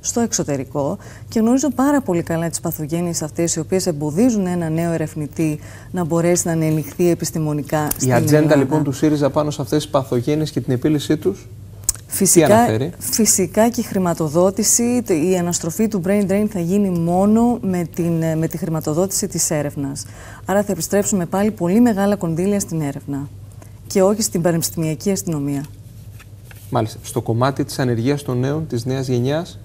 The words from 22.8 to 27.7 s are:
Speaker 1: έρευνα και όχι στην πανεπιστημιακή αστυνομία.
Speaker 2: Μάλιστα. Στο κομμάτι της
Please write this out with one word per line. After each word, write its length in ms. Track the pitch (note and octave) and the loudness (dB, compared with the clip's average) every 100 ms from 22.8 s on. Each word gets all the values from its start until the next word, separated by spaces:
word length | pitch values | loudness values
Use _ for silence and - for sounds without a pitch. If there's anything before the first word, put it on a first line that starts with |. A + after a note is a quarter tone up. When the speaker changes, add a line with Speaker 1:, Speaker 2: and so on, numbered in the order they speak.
Speaker 1:
έρευνα 480 | C#3+ C#3 - C#3 C#3+ - - - - - - | -4 -6 -8 -8 -8 -12 -18 -18 -20 -20 -4
και 160 | G3+ | 4
όχι 200 | F#3+ G#3 | 4 4
στην 200 | G#3+ F#3+ | 0 0
πανεπιστημιακή 680 | E3+ E3 D#3 - D#3+ D3+ G3+ | 2 2 0 -2 -4 -2 -2
αστυνομία. 540 | F#3+ - D#3 C#3+ C#3+ D3 - - - - - - - - - - | -2 -2 -4 -2 -4 -6 -14 -20 -20 -18 -20 -20 -20 -20 -20 -4
Speaker 2:
Μάλιστα. 280 | B2 A2 - | -2 -2 -6
Στο 180 | - - | -6 -6
κομμάτι 440 | A2+ A2+ C3 C#3 | -2 0 0 0
της 140 | C#3+ | -4